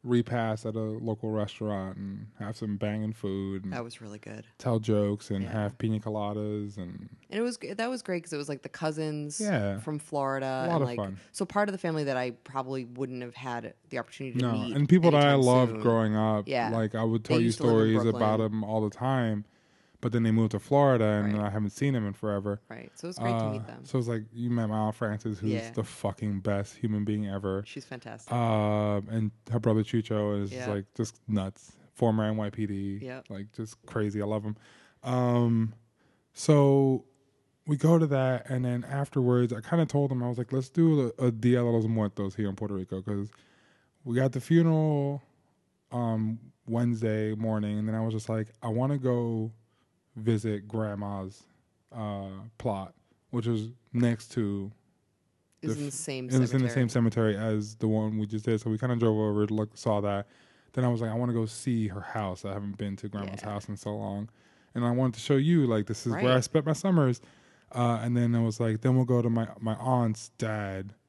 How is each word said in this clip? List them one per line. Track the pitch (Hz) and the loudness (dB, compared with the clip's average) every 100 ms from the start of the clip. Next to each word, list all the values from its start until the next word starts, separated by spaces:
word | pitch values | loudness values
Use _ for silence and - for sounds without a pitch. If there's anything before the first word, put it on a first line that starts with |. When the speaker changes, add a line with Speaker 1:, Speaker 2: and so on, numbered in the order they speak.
Speaker 1:
repast | 123 120 113 120 113 110 113 | 2 2 2 -2 -2 -2 -4
at | 110 | -4
a | |
local | 110 110 113 107 110 | -4 -4 -4 -4 -2
restaurant | 110 110 - 107 101 95 95 | -2 -4 -6 -6 -4 -6 -8
and | 98 98 107 _ | -10 -10 -14 _
have | 104 113 | -12 -8
some | 110 98 | -6 -4
banging | 107 107 107 | -2 -2 -4
food | 110 101 98 98 98 95 | -6 -6 -4 -4 -6 -8
and | |
Speaker 2:
That | 95 | -8
was | 117 - | -10 -14
really | 110 104 | -16 -16
good. | 104 107 113 _ | -14 -16 -18 _
Speaker 1:
tell | 123 113 | -2 -2
jokes | 107 107 101 101 - | 2 2 2 0 -4
and | 98 | -6
Speaker 2:
Yeah. | 95 | -4
Speaker 1:
have | 110 104 - | -2 -4 -4
pina | 110 110 | -2 -2
coladas | 107 107 104 107 104 104 104 98 | -4 -6 -4 -4 -6 -6 -8 -10
and | 90 95 - - _ | -12 -12 -16 -20 _
Speaker 2:
And | 202 | -4
it | |
was | 240 240 | -4 -6
g-, | 127 | -10
that | 202 226 | -6 -6
was | 254 | -6
great | - 180 | -4 -6
'cause | 165 | -4
it | 156 | -8
was, | 143 | -6
like, | 139 | -8
the | - | -10
cousins | - 156 156 156 151 147 147 | -6 -4 -2 -4 -4 -8 -6
Speaker 1:
Yeah. | 214 165 101 98 | -2 0 0 -4
Speaker 2:
from | 110 151 | -6 -8
Florida | - 147 135 135 135 | -4 -2 -2 -2 -2
Speaker 1:
A | 131 131 | -2 0
lot | 170 | 2
Speaker 2:
and, | |
Speaker 1:
of | 131 | 0
Speaker 2:
like, | 120 | -2
Speaker 1:
fun. | 98 95 - | -6 -8 -14
Speaker 2:
so | - 185 | -8 -4
part | 208 208 | 0 0
of | |
the | 190 | -2
family | 175 160 143 | -4 -2 -2
that | 127 | -2
I | 127 | -2
probably | 113 - 131 127 135 120 | -6 -10 -8 -4 -6 -8
wouldn't | 123 131 127 | -8 -6 -6
have | 123 120 | -10 -10
had | 127 120 113 - _ | -6 -6 -8 -16 _
the | 127 | -8
opportunity | 117 - 135 123 | -8 -10 -6 -2
to | 123 | 0
Speaker 1:
No, | |
Speaker 2:
meet | 110 113 143 | 0 -2 0
Speaker 1:
and | 147 | 6
people | 180 165 | 8 8
that | 147 | 8
I | 143 | 8
Speaker 2:
anytime | 139 123 | 8 8
Speaker 1:
loved | 127 123 | 8 6
Speaker 2:
soon. | 110 | 4
Speaker 1:
growing | 110 113 110 107 | 4 4 4 4
up, | 110 107 101 | 4 2 0
Speaker 2:
Yeah. | 131 110 | -2 0
Speaker 1:
like, | 110 110 113 | 0 -2 0
I | |
would | 113 113 | 0 0
Speaker 2:
They | 110 127 | 2 2
Speaker 1:
tell | |
you | 117 | 4
Speaker 2:
used | 110 | 2
to | 120 | 4
live | 113 110 | 6 6
in | 110 | 4
Speaker 1:
stories | 113 | 2
about | 117 110 110 | 2 2 2
Speaker 2:
Brooklyn. | 110 110 | 0 -2
Speaker 1:
them | |
all | 104 110 | -2 0
the | 107 - | -2 -2
time, | 127 131 117 104 104 _ _ _ _ _ | -2 0 0 -2 -6 _ _ _ _ _
but | 123 | -2
then | 120 | 2
they | 113 | 4
moved | 110 110 | 4 4
to | 104 | 0
Florida | - 143 143 127 107 104 | 2 4 6 6 4 2
and | 104 | 0
Speaker 2:
Right. | 104 104 | 0 -2
Speaker 1:
I | |
haven't | 104 104 | -2 -4
seen | - 139 | -2 -2
them | 131 104 | 0 -2
in | |
forever. | 98 107 101 101 104 _ | -4 -4 -2 -2 -6 _
Speaker 2:
Right. | 113 120 | -16 -16
So | - 170 | -14 -14
it | |
was | 185 | -6
great | 117 117 | -2 -2
to | 110 | -2
meet | 107 | -4
Speaker 1:
Uh, | 104 | -10
Speaker 2:
them. | 120 131 | -14 -6
Speaker 1:
so | 135 | -4
it's | 117 | -2
like, | 117 110 | -4 -8
you | 113 120 | -8 -2
met | 120 110 | -2 0
my | 107 | -2
Aunt | 107 | -2
Frances, | 104 113 107 113 101 | -2 -4 -4 -6 -4
who's | 107 | -2
Speaker 2:
Yeah. | 110 113 | -4 -4
Speaker 1:
the | 117 | -6
fucking | 110 - 104 - 107 101 | -6 -6 -6 -4 -4 -4
best | 95 101 101 - | -2 -2 -4 -6
human | 117 107 104 | -4 -2 -2
being | 107 104 | -2 -4
ever. | 98 98 95 104 | -4 -4 -4 -6
Speaker 2:
She's | - - | -14 -14
fantastic. | 127 117 110 - | -14 -12 -16 -6
Speaker 1:
Um, | 120 117 110 104 104 104 104 104 | -2 2 2 2 2 0 -2 -2
and | 113 110 - - | -2 -2 -4 -4
her | 113 | 0
brother | 113 110 | 2 2
Chucho | 104 117 107 107 104 101 | 2 0 0 -2 0 -2
is, | 98 | -4
Speaker 2:
Yeah. | 127 123 | -6 -4
Speaker 1:
like, | 104 98 | -4 -6
just | - 113 - - | -6 -6 -6 -4
nuts. | 107 95 - - - - | -4 -4 -10 -20 -20 -20
Former | - 120 110 107 | 0 2 2 0
N | 107 | -2
Y | 104 | -4
P | 104 104 | -4 -6
D. | 98 98 98 | -4 -6 -8
Speaker 2:
Yep. | 131 127 - | -10 -14 -12
Speaker 1:
Like, | 98 101 | -12 -12
just | - 110 - - | -10 -12 -12 -8
crazy. | 113 104 104 | -2 -2 -2
I | 101 | -2
love | 107 | -2
him. | 107 107 - - - _ | -4 -10 -14 -20 -20 _
Um, | 123 127 123 120 120 113 113 110 _ _ _ _ _ | -4 0 2 4 4 2 0 -4 _ _ _ _ _
so | - - 147 139 139 135 131 - _ _ _ _ _ - | -8 4 6 8 6 4 2 -2 _ _ _ _ _ -4
we | 143 | 2
go | 156 170 | 6 6
to | 156 | 4
that, | 139 131 127 - | 2 2 0 -2
and | 131 | -2
then | 123 123 | 0 -2
afterwards, | 120 139 143 143 123 123 123 | -4 -4 -2 2 4 4 4
I | 110 | 0
kinda | - 170 160 | 0 2 4
told | 143 143 | 2 2
him, | 127 | 0
I | 123 | -2
was | 120 | -4
like, | 117 | -2
"Let's | 135 131 | -2 -2
do | - 165 151 123 - | 4 6 6 2 2
a, | 127 | 2
a | |
Dia | 113 120 123 | 4 4 6
de | 120 | 4
los | 117 110 | 2 2
Muertos | 113 104 - 98 92 | 2 0 0 -4 -2
here | 104 | -4
in | 95 | -2
Puerto | 107 101 | -6 -6
Rico," | 92 95 | -6 -8
'cause | 95 101 101 _ _ _ _ _ _ _ | -4 -6 -6 _ _ _ _ _ _ _
we | 123 120 | -4 2
got | 135 | 2
the | 131 | 0
funeral, | - 165 165 160 156 147 139 143 _ _ _ _ _ _ _ | 4 4 6 4 2 0 -2 -4 _ _ _ _ _ _ _
um, | 123 117 113 110 117 - _ - | -4 0 0 -2 -4 -10 _ -4
Wednesday | 117 120 113 113 107 107 | 0 0 0 0 0 -2
morning, | 107 113 107 104 104 | -2 -2 0 0 -2
and | 107 | -2
then | 110 | -2
I | |
was | 113 | -2
just | 110 107 | -4 -4
like, | 110 110 _ | -4 -4 _
"I | 117 | -4
wanna | 110 131 143 | 0 0 0
go | 127 120 117 113 113 113 _ _ _ _ _ - | 0 0 0 -2 -4 -8 _ _ _ _ _ -6
visit | 113 113 110 104 104 | 0 0 0 -4 -4
Grandma's, | 110 107 101 101 98 95 - _ _ _ _ _ | -4 -4 -4 -6 -6 -8 -12 _ _ _ _ _
uh, | 117 107 101 98 95 110 _ | -10 -6 -6 -8 -12 -16 _
plot," | 123 98 92 _ _ _ _ | -4 -4 -8 _ _ _ _
which | 120 113 | -4 -2
was | 113 110 127 _ | -2 -4 -12 _
next | 120 120 117 - | 2 2 2 -4
to | - 104 101 98 - _ _ _ _ _ _ _ _ | -4 -2 -2 -6 -12 _ _ _ _ _ _ _ _
Speaker 2:
It | 156 | -6
was | 147 | -6
Speaker 1:
the | |
Speaker 2:
in | 143 | -6
the | |
Speaker 1:
f-, | |
Speaker 2:
same | 135 - 131 127 | -8 -8 -8 0
Speaker 1:
it | |
was | 131 | 2
in | |
the | 123 131 123 | 2 2 0
Speaker 2:
cemetery. | |
Speaker 1:
same | 123 120 | 2 0
cemetery | 123 117 113 110 101 | 2 2 2 2 2
as | 113 107 104 110 | 0 -2 -4 -4
the | 110 | 0
one | 110 110 107 | 0 0 -4
we | 107 | -4
just | 107 107 | -4 0
did. | 110 | -2
So | 113 | 0
we | 107 | -2
kinda | 127 120 | 0 2
drove | 117 107 | 4 4
over, | 107 104 104 | 2 2 0
looked, | 110 107 - | 0 -4 -4
saw | - 104 | 0 0
that. | 101 101 101 _ _ _ _ | 0 -2 -6 _ _ _ _
Then | - 123 | -2 0
I | |
was | 117 | 0
like, | 113 | -2
"I | 117 | -2
wanna | 123 | 0
go | 117 110 | 0 -2
see | - - 117 107 | -4 -2 0 -2
her | 95 | -4
house. | 95 117 101 90 101 | -8 -6 -6 -6 -8
I | |
haven't | 98 101 98 | -8 -8 -8
been | 104 98 | -8 -6
to | 107 | -8
Grandma's | 101 98 101 | -8 -8 -8
Speaker 2:
Yeah. | 107 | -6
Speaker 1:
house | 101 - | -8 -8
in | 101 | -10
so | 104 107 | -6 -6
long." | 104 101 107 _ _ _ _ 117 | -6 -6 -8 _ _ _ _ -2
And | 120 | 0
I | |
wanted | 120 131 113 | 2 0 -2
to | |
show | - 139 | 0 2
you, | 147 170 131 | 4 4 4
like, | 110 101 | 2 0
this | 110 123 | -4 -4
is | |
where | 139 123 | 0 4
I | 127 | 4
Speaker 2:
Right. | |
Speaker 1:
spent | 127 160 147 | 4 0 0
my | |
summers. | 156 190 180 135 123 - - _ _ _ | 0 4 4 4 2 -6 -20 _ _ _
Uh, | 123 120 117 | 0 2 2
and | 117 120 | 0 2
then | 120 117 | 2 2
I | |
was | 113 107 | 2 0
like, | 113 110 | 0 2
"Then | 131 127 | 4 4
we'll | 123 | 4
go | 123 | 4
to | 117 | 4
my, | 117 113 - | 2 -2 -4
my | 113 107 | -4 -2
aunt's | 123 127 117 107 - _ | 0 2 2 0 -8 _
dad" | 113 107 101 95 98 - | -4 -2 -4 -6 -8 -14